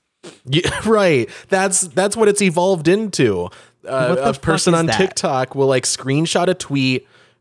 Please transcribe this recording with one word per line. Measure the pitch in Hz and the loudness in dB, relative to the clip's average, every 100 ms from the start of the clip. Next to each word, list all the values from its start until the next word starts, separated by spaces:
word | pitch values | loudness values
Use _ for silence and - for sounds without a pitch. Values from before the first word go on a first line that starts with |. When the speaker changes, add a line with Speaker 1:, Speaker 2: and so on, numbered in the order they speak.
| _ _ - - - | _ _ -20 -18 -4
Speaker 1:
Yeah, | 147 - - | -2 -2 -2
<laughs> | 214 | 0
right. | 214 190 139 110 - - | 2 4 2 0 -8 -4
That's, | 190 190 185 | -2 0 -2
that's | 180 160 202 226 | -4 -2 -2 2
what | 214 | 2
it's | 202 | 2
evolved | 196 165 180 185 151 | 2 2 0 0 2
into. | 202 220 - 127 92 87 - - _ - | 0 0 0 0 0 -6 -12 -20 _ -6
Uh, | 131 123 | -2 0
Speaker 2:
What | 127 | 0
the | 139 | 0
Speaker 1:
a | |
Speaker 2:
fuck | 131 | -2
Speaker 1:
person | - 160 - | -2 0 2
Speaker 2:
is | 165 | 2
Speaker 1:
on | 160 | 2
Speaker 2:
that? | 110 | 0
Speaker 1:
TikTok | 190 - 180 131 131 139 | 0 -2 -2 -2 -2 0
will, | 135 | 2
like, | 131 | 2
screenshot | - - 131 143 165 190 180 | 0 -4 -2 -2 0 0 0
a | |
tweet | 180 - 139 131 127 - _ _ _ | -2 -4 -2 0 -2 -6 _ _ _